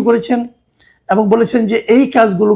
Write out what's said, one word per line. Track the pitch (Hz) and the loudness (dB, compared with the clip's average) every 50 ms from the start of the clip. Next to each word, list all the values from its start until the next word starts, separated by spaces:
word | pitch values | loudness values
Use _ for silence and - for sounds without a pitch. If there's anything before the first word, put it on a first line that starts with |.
করেছেন | 202 233 233 233 233 - 254 240 240 240 _ _ _ _ _ _ _ _ _ _ _ - | 0 0 0 0 -2 -2 -4 -4 -6 -8 _ _ _ _ _ _ _ _ _ _ _ -4
এবং | 190 208 220 196 | -2 0 0 0
বলেছেন | 214 233 226 - - 240 226 | 2 0 0 0 -2 -2 -2
যে | 196 226 | -2 -4
এই | - - - 226 254 277 | -4 0 2 2 2 2
কাজগুলো | 269 - 247 226 214 190 170 208 208 208 | 2 2 0 0 2 0 0 0 0 0